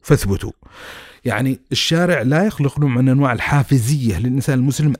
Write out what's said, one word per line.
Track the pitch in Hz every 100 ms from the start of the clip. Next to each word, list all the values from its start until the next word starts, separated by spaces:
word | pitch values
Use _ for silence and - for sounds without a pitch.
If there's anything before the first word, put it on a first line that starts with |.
فاثبتوا". | - 147 101 98 - - - - - - - - 127
يعني، | 107 131 131 _
الشارع | - - 165 175 156
لا | 127 151 208
يخلق | - 143 -
نوع | 143
من | 123 131
أنواع | 131 139
الحافزية | 113 - 143 - 139 113 147 117 87
للإنسان | 123 135 131 131
المسلم | 131 135 151